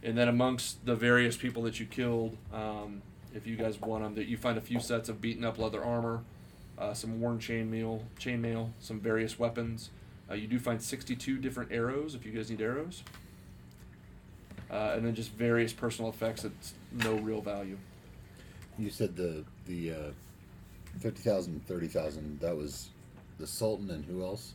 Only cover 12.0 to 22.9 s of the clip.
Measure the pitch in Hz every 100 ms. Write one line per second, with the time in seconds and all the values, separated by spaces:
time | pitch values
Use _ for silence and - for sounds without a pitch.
12 | 156 131 110 110 110 110 110 127 165 175
13 | - - - - - - - - - -
14 | - - - - - - - 104 107 -
15 | 117 110 113 - 120 117 113 - 120 113
16 | 113 110 113 113 110 - - - - 123
17 | 113 110 107 110 101 101 98 95 95 -
18 | - - - - - - - - 104 -
19 | 104 90 90 78 78 - - 87 82 80
20 | 73 65 - - - - - - - -
21 | 110 107 117 98 87 78 - 90 82 85
22 | 78 76 76 73 82 82 73 - -